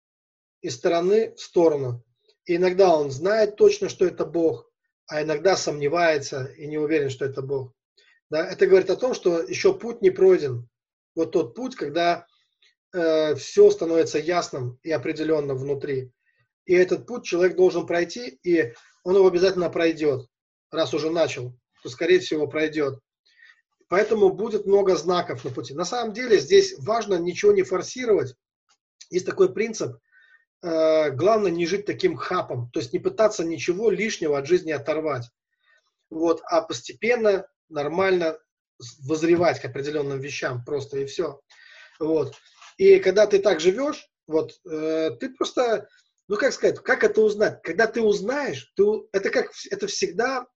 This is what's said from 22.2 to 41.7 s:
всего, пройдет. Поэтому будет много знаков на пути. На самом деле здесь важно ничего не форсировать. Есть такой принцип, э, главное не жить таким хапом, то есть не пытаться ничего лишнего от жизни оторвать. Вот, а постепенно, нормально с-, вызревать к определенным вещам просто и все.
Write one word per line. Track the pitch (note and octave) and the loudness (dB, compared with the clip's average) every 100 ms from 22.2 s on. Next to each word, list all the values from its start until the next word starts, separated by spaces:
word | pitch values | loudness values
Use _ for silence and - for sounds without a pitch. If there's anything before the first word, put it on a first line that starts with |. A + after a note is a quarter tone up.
всего, | - D#3 C#3+ | 2 -4 -2
пройдет. | D3+ D#3 D3+ C#3 B2 _ _ _ _ - _ _ _ _ | -2 -2 -2 -4 -4 _ _ _ _ -20 _ _ _ _
Поэтому | F3 G#3 G#3+ G3 | 0 2 4 4
будет | D#3+ G#3+ G#3 F#3+ | 2 -4 -4 2
много | G3 F#3+ E3+ | 2 4 0
знаков | E3 F3 E3+ C#3 | 0 -2 -2 -8
на | D3 | -8
пути. | B2 C3+ | -10 -10
На | C#3+ F3+ | -8 -6
самом | B3 A#3 | -4 -6
деле | G#3 B3+ F#3+ | -6 2 2
здесь | C#3 G3 F#3+ - | 6 4 4 -2
важно | C#3 A#3 G#3 F3+ | -4 -4 -2 -2
ничего | F3 E3+ G#3 | -2 2 4
не | G3 | 4
форсировать. | F3+ F3+ E3 B3+ A#3+ F3+ A#2+ - _ _ _ _ _ _ - | 2 -4 -6 -8 0 0 0 -10 _ _ _ _ _ _ -8
Есть | F3 F3+ | -6 -6
такой | F#3 F#3 | 2 2
принцип, | - A3+ A3 C3+ A#2+ _ _ _ _ _ _ | 2 -4 -4 -8 -10 _ _ _ _ _ _
э, | F3 D#3+ D#3+ D#3 D3+ | -4 2 4 4 2
главное | C3 F3+ A3 G3 | 2 2 2 2
не | E3+ E3+ | -2 -2
жить | G3 F#3 | -2 -4
таким | - F#3 D3 | -2 -2 -2
хапом, | - F3+ - C3 - | -4 -4 -4 -8 -6
то | E3 | -8
есть | C3 | -6
не | F3+ | -4
пытаться | F#3 F#3 G#3+ G#3+ | -4 0 0 0
ничего | E3 D#3 D3+ F3 A3+ | -6 -4 -4 -2 0
лишнего | F3+ A3 - D#3+ C#3+ | 0 -4 -4 -2 -2
от | C#3 | 0
жизни | F3 D#3+ | -2 0
оторвать. | C#3+ B2 D#3 D#3 B2+ A#2 _ _ _ _ _ _ _ _ | -6 -4 -4 -4 -6 -8 _ _ _ _ _ _ _ _
Вот, | D#3+ E3+ D#3+ - | -4 -2 -2 -2
а | E3+ | -2
постепенно, | - D#3 - - A3 A#3+ G#3+ F#3+ - _ _ | -2 -10 -12 -6 -2 0 2 0 -4 _ _
нормально | D3+ C#3+ E3+ F#3+ F#3 E3 D#3 _ _ _ _ | -8 -4 -2 0 0 0 -4 _ _ _ _
с-, | B2 - C3+ | -20 -18 -6
вызревать | D3+ E3 E3+ E3+ C3+ | -2 2 4 2 0
к | C#3 | -6
определенным | C#3 C#3+ D3+ C#3 C3+ | -8 -6 -4 -4 -6
вещам | C#3+ - D#3 B2 | -8 -8 -8 -8
просто | A#2+ D3 - C#3 | -6 -8 -6 -8
и | C#3 | -6
все. | - D#3+ - _ _ _ | -6 -6 -8 _ _ _